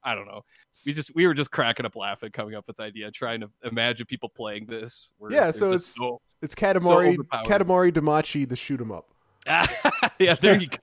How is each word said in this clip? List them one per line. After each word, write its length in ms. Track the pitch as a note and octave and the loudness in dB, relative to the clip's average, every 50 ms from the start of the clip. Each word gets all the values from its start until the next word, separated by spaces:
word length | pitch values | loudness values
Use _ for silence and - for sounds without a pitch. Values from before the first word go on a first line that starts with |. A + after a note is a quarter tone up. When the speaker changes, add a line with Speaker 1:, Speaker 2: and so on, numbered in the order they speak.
| _ | _
Speaker 1:
I 100 | C3 A2+ | -6 -6
don't 120 | G2+ G2+ | -6 -8
know. 180 | G2+ G2+ - - _ _ _ _ _ _ - - | -12 -16 -18 -18 _ _ _ _ _ _ -10 -8
We 80 | C#3 | -8
just, 220 | D3 D#3 C#3+ - - | -6 -6 -8 -4 2
we 120 | D#3+ F3+ | 4 4
were 80 | F3+ D3+ | 4 4
just 160 | C#3 C#3+ - | 2 -2 -2
cracking 360 | - - C3 A#2 A#2 - A#2+ | -2 -2 0 0 0 -2 -4
up 100 | G#2+ - | -8 -8
laughing, 360 | A2+ G2 G2+ G2+ - - A2 | -8 -8 -8 -8 -10 -12 -12
coming 220 | - - G#2+ G#2+ A2 | -10 -10 -10 -10 -10
up 120 | G#2 G2 | -12 -14
with 100 | - G#2+ | -14 -14
the 60 | - | -12
idea, 280 | A2 G#2+ G2+ A2 G#2 G#2+ | -14 -12 -12 -12 -14 -14
trying 300 | G#2+ - C3 A#2 A#2 A2+ | -10 -8 -6 -6 -6 -6
to 100 | A2 G2+ _ _ | -8 -12 _ _
imagine 420 | - A#2+ A2+ A#2 A#2 A#2+ A#2 A2 A#2+ | -12 -8 -2 0 0 0 0 -4 -8
people 220 | - C3 B2 - A#2+ | -10 -10 -10 -10 -12
playing 380 | _ - A#2 G#2+ G#2 G#2 G#2+ | _ -10 -8 -8 -8 -10 -10
this, 460 | A2 A2+ A2 A2 A#2 - - - - _ | -10 -10 -12 -10 -12 -14 -14 -16 -20 _
where 140 | _ G#2+ G#2+ | _ -10 0
Speaker 2:
Yeah, 120 | B3 D4 A3 | 2 2 2
Speaker 1:
they're 80 | E3 | 2
Speaker 2:
so 180 | D#3 G#3+ G#3 F#3+ | 2 0 0 2
Speaker 1:
just 160 | F#3 F3 F3 - | 2 0 -2 -6
Speaker 2:
it's, 80 | - | -8
Speaker 1:
so, 240 | - B2 B2 A#2+ - _ _ _ _ | -6 -6 -6 -6 -8 _ _ _ _
Speaker 2:
it's 120 | - D3+ - | -12 -12 -4
Speaker 1:
so 60 | - G#3+ | 0 0
Speaker 2:
Katamari, 460 | G3 G3 F#3 F3 F3 F3 F3 F3+ F3 F3 | 2 2 4 6 6 6 6 6 2 2
Speaker 1:
overpowered. 320 | C#3+ C#3 - C3+ A#2 A2+ | 0 -4 -6 -6 -6 0
Speaker 2:
Katamari 460 | A2 G3+ G3+ F#3+ F3 F#3 F3+ F3+ F3+ | 2 2 2 4 4 4 4 4 4
Damacy, 540 | D#3+ D#3+ D3+ D3+ D3+ D3+ D3+ - - D3 C#3 | 4 4 2 4 2 2 0 0 -2 -4 -2
the 100 | B2 B2 | -2 -4
shoot 220 | - - - C#3 B2 | -8 -6 -8 -6 -6
'em 120 | A#2+ A2 | -6 -8
up. 160 | G2 E2+ - _ _ _ _ _ _ _ - | -10 -12 -14 _ _ _ _ _ _ _ -4
Speaker 1:
<laughs> 720 | - D#3 E3+ - - - - - C#4+ - - - - - _ | 0 2 2 2 0 -2 0 0 0 2 2 -2 -2 2 _
Yeah, 160 | F#3 F3 E3 | 4 4 4
there 240 | - - G#3+ A#3 G3+ | 6 6 6 6 6
you 100 | F3+ C3+ - - | 4 -2 -8 -12